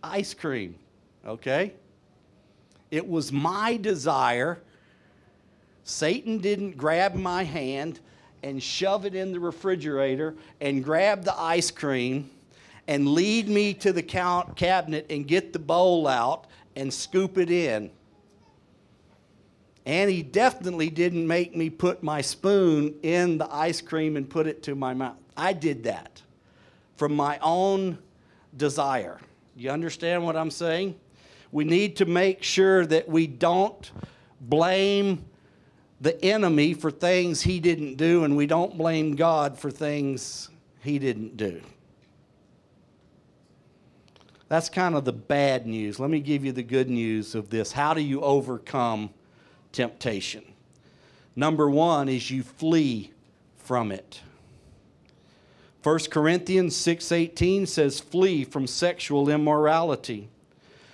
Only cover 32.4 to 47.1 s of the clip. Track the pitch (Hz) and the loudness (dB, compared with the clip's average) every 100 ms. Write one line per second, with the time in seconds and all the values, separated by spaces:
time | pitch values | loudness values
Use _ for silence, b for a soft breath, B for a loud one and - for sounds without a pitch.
32.4 | - - 190 190 165 160 165 160 160 127 | 0 4 6 6 4 2 2 0 0 0
33.4 | 170 180 202 - - - B B B B | 2 4 2 -2 -18 -16 B B B B
34.4 | 117 147 170 185 196 202 202 175 - b | 0 2 4 4 4 4 2 0 -6 b
35.4 | b b b b b b 143 165 190 214 | b b b b b b -2 0 2 2
36.4 | 190 151 151 165 160 147 175 185 175 151 | 4 4 2 0 -4 0 2 2 2 0
37.4 | - 180 170 165 147 131 165 175 156 143 | 0 2 2 2 -2 0 4 4 4 4
38.4 | 147 160 175 170 160 160 156 143 165 156 | 4 2 0 -2 0 0 0 2 4 4
39.4 | 147 131 147 - 151 147 139 131 - - | 0 -2 -8 -6 -4 -2 -4 -4 -8 -12
40.4 | - - _ _ - 147 135 110 110 117 | -16 -20 _ _ -4 -2 -2 -4 -6 -6
41.4 | 104 85 - - _ _ _ _ _ _ | -6 -6 -14 -20 _ _ _ _ _ _
42.4 | _ _ _ _ _ _ _ _ _ _ | _ _ _ _ _ _ _ _ _ _
43.4 | _ _ _ _ _ _ _ - b b | _ _ _ _ _ _ _ -20 b b
44.4 | b 160 160 - 180 151 131 120 - 143 | b 0 0 0 0 0 0 -4 0 2
45.4 | 139 131 113 113 104 101 135 156 143 147 | 2 2 -2 -6 -6 -4 -2 -2 0 -2
46.4 | 139 123 117 131 127 120 117 | -2 -6 -2 0 0 0 0